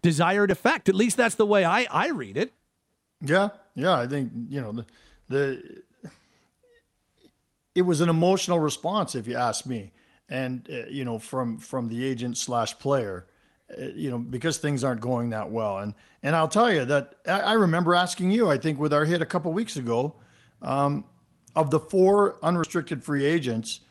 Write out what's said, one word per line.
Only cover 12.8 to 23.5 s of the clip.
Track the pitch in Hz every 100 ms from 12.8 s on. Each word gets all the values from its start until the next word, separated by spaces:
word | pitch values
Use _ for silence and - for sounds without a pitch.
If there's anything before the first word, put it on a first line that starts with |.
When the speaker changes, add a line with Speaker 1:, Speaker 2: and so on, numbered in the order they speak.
| 135 139 107 90 - _ _ _ _
Speaker 2:
uh, | - -
you | - 147
know, | 120
because | 120 127 160 156
things | 151 139
aren't | 135 117
going | 120 123 120
that | 110 104
well. | 113 107 95
And, | 104 - _ _
and | 139
I'll | 165 160
tell | 208 240
you | 170 123
that | 143 - - -
I, | 196
I | 202
remember | 220 185 165 175
asking | 175 180 - 185
you, | 220 214
I | 139
think, | 160 139
with | 151
our | 147
hit | 156 175
a | 156
couple | 180 160
weeks | 170 233 156
ago, | 120 117 143 - - _ _ _
um, | 131 135 143 143 - _ _ _ _
of | - 151
the | 147
four | - 196 185 202 196 -
unrestricted | 156 175 156 175 - 143
free | - 143
agents, | 139 165 127